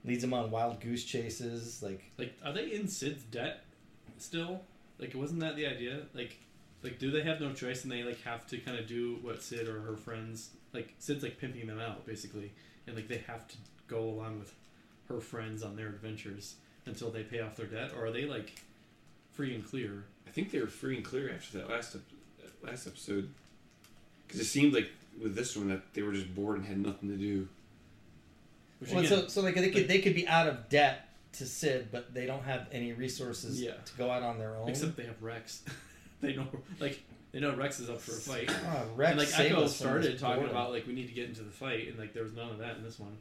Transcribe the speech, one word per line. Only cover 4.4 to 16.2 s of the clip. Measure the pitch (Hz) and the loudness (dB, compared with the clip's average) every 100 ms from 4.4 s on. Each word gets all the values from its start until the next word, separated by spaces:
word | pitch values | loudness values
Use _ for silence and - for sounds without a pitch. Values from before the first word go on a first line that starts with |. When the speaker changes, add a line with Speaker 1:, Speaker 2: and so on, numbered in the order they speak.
| 175 190 - - - - | -2 -4 -10 -20 -20 -10
Speaker 2:
Like, | 120 | -8
wasn't | 131 147 170 | -4 -2 0
that | 160 147 | 0 0
the | 143 | -2
idea? | 120 120 143 - | 0 -4 -4 -8
Like, | 127 117 - - - - - | -8 -8 -10 -20 -20 -20 -10
like, | 123 - | -8 -2
do | 135 | 2
they | 151 | 2
have | 156 156 | 2 0
no | 143 | -2
choice | 135 127 127 | -2 -4 -4
and | 135 | -4
they, | 120 | -4
like, | 120 117 | -4 -6
have | 120 120 - | -6 -8 -6
to | 120 | -8
kinda | 127 120 | -6 -6
do | 110 120 120 117 | -4 -2 -2 -2
what | 123 110 | -6 -6
Sid | - 120 113 | -6 -4 -4
or | 110 | -4
her | 110 107 | -6 -6
friends, | - 113 110 113 - - - | -6 -8 -8 -10 -12 -18 -10
like, | 120 - - | -8 -8 -10
Sid's, | - 139 | -2 -2
like, | 123 - | -2 -6
pimping | 131 120 113 | -8 -6 -8
them | 107 | -6
out, | 113 98 - | -6 -6 -8
basically, | 107 101 104 101 - - - - | -10 -8 -10 -10 -14 -20 -18 -10
and, | 110 | -10
like, | 107 | -6
they | 117 - | -6 -6
have | 117 - | -12 -12
to | 113 - - - | -18 -18 -20 -6
go | 113 113 | -2 -2
along | 110 110 107 | -4 -6 -8
with | 98 - - - - - - | -10 -16 -20 -20 -20 -20 -6
her | 120 | -6
friends | - 117 110 107 | -4 -6 -6 -6
on | 104 104 | -6 -6
their | 107 | -6
adventures | 101 110 107 | -6 -8 -8